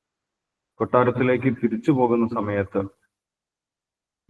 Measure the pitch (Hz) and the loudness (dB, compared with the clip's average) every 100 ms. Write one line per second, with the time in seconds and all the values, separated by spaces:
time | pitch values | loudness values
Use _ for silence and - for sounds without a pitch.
0 | _ _ _ _ _ _ _ - 110 127 | _ _ _ _ _ _ _ -8 0 2
1 | 123 120 127 123 131 113 117 113 139 135 | 2 2 0 0 0 -2 -2 -2 0 2
2 | 123 120 113 117 104 101 95 - 101 _ | 2 2 -2 -4 -4 -4 -4 -4 -6 _
3 | _ _ _ _ _ _ _ _ _ _ | _ _ _ _ _ _ _ _ _ _
4 | _ _ | _ _